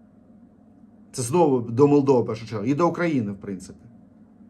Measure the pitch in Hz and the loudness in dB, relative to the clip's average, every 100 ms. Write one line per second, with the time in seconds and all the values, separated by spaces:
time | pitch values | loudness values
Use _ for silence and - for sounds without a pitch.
0 | - _ - - - _ _ - - - | -20 _ -20 -20 -20 _ _ -20 -20 -20
1 | - - 117 170 156 131 117 117 143 147 | -16 -10 -2 2 2 2 0 2 4 4
2 | 135 123 101 110 107 110 110 143 175 165 | 4 2 0 -6 -8 -6 -4 0 0 0
3 | 175 139 101 101 101 92 - - - - | -2 -2 -4 -8 -12 -12 -14 -20 -20 -20
4 | - _ - _ | -20 _ -20 _